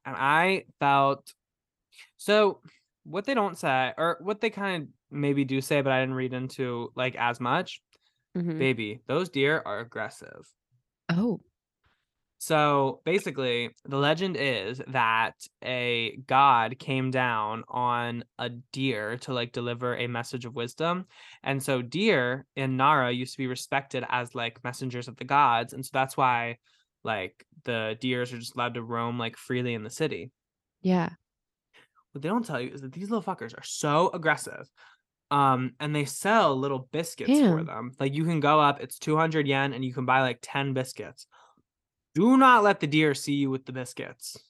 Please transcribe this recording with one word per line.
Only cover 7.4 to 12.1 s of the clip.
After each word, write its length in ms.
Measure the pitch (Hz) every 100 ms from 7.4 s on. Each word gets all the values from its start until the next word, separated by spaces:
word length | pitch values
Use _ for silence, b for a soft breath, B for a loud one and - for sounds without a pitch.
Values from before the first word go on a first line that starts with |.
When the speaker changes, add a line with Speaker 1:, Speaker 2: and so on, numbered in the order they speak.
Speaker 1:
much, 420 | 123 151 180 - _ _ _ _ _ 180
Speaker 2:
Mm-hmm. 220 | 170 160
Speaker 1:
baby, 440 | 135 117 107 110 -
those 240 | 143 185
deer 320 | 143 139 156 -
are 140 | 104
aggressive. 760 | 117 113 110 - 50 50 - _ _ _ _ _ -
Speaker 2:
Oh. 300 | 170 233 185 _ _ _ _ _ _ _